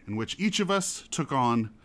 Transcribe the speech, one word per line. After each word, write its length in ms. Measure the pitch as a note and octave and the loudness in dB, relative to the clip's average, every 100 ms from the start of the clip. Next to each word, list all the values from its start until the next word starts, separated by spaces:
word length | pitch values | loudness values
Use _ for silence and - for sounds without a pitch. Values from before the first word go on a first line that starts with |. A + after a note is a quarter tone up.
| - | -8
in 80 | |
which 240 | G#2+ A2+ - | -6 -4 -2
each 220 | G#3 - | 0 2
of 100 | F#3+ | 2
us 320 | G3 F#3 - - | 2 0 -6 -6
took 220 | - D3 | -4 -2
on 380 | C#3 B2 A#2 A2 - | 2 2 2 0 -6